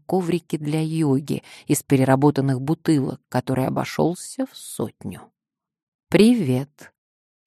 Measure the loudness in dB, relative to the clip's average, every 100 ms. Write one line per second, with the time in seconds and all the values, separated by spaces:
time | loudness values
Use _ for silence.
0 | -4 -4 -2 -4 -4 -6 -4 -4 -2 0
1 | 2 0 0 -6 -8 -14 -4 -4 2 2
2 | 4 4 4 2 0 -2 -4 -2 0 0
3 | 0 -6 _ -6 -2 -2 -2 -2 -4 -2
4 | -2 -2 -10 -10 -10 -10 -16 -10 -10 -10
5 | -14 -14 -18 _ _ _ _ _ _ _
6 | _ 4 6 4 2 -2 -4 _ -20 _
7 | _ _ _ _